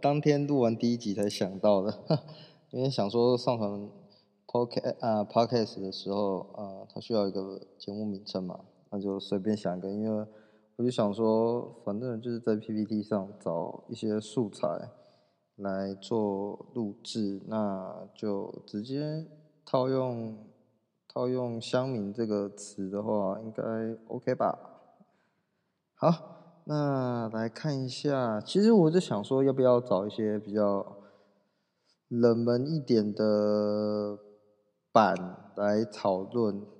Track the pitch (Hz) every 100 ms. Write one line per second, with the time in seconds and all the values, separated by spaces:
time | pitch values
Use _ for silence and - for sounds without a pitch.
0 | 139 147 151 143 143 143 113 113 120 120
1 | 110 98 104 - 95 95 104 101 101 -
2 | - 156 - - - - _ 123 131 131
3 | 101 117 120 123 131 117 104 101 104 -
4 | - _ _ _ - 120 120 - 127 -
5 | 120 107 101 113 117 120 107 95 95 -
6 | 95 101 101 92 - - 101 98 104 -
7 | - 113 98 98 95 95 - - - 104
8 | 107 98 104 95 90 90 - _ - 101
9 | 98 98 - 101 104 104 92 90 95 104
10 | 110 107 107 - _ _ _ - 123 123
11 | 104 101 110 110 113 120 - - - 104
12 | 127 110 120 117 113 107 110 107 104 107
13 | 101 104 98 - 90 85 87 - - 117
14 | 110 107 - 131 104 - - 82 113 -
15 | - _ _ _ _ - 98 95 98 95
16 | - 113 104 98 101 - - 123 104 101
17 | - 113 101 98 - 110 104 95 92 85
18 | 98 - 107 98 95 - - 104 120 135
19 | 151 156 160 - _ _ - 135 131 131
20 | 127 117 113 107 - _ _ _ _ _
21 | _ - 127 127 120 117 - 127 131 120
22 | 101 104 110 104 101 - - - 95 101
23 | 110 107 95 107 113 110 113 113 113 113
24 | - 123 131 127 98 - - - _ _
25 | _ _ _ _ _ _ _ _ _ -
26 | 156 170 - - - _ - 151 143 135
27 | 123 120 110 110 113 - 156 135 127 -
28 | 147 135 120 107 - 185 220 220 156 180
29 | - 107 101 135 139 131 127 120 123 92
30 | 104 107 107 104 101 107 101 98 - -
31 | - _ _ _ _ _ _ _ _ _
32 | - 120 117 117 117 123 139 160 131 113
33 | 104 104 107 104 104 104 104 104 104 104
34 | 104 104 - - _ _ _ _ _ 113
35 | 101 90 90 - - - 104 107 110 -
36 | 104 95 98 120 110 101 107 -